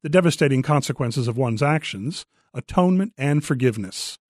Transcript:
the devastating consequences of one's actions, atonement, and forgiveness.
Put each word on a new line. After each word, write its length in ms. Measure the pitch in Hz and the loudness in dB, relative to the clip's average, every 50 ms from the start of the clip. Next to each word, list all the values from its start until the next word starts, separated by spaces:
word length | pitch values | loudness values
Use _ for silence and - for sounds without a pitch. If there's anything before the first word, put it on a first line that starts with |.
the 80 | - 147 | -4 4
devastating 520 | 151 185 175 165 - - 156 143 135 127 | 4 4 4 4 2 2 2 2 4 2
consequences 640 | 120 - 147 143 - - 131 - 131 123 117 139 120 | 2 2 2 0 2 -2 -4 -4 -4 -4 -2 -2 -2
of 100 | 120 113 | -2 0
one's 240 | 123 135 120 113 110 | -2 -2 -2 0 0
actions, 640 | 143 143 151 156 - - - 98 101 139 - - - _ _ _ _ _ - | 0 0 0 0 -2 -6 -10 -6 -8 -8 -8 -8 -14 _ _ _ _ _ -12
atonement, 600 | 127 - - - 185 180 180 185 185 196 220 _ | -12 -10 -2 0 2 2 4 2 2 0 -2 _
and 260 | - 131 143 147 151 147 | -4 -2 0 0 0 0
forgiveness. 720 | - 147 123 127 127 107 110 98 95 - - - - - _ _ | 0 -2 2 2 0 0 0 -8 -10 -10 -12 -12 -12 -12 _ _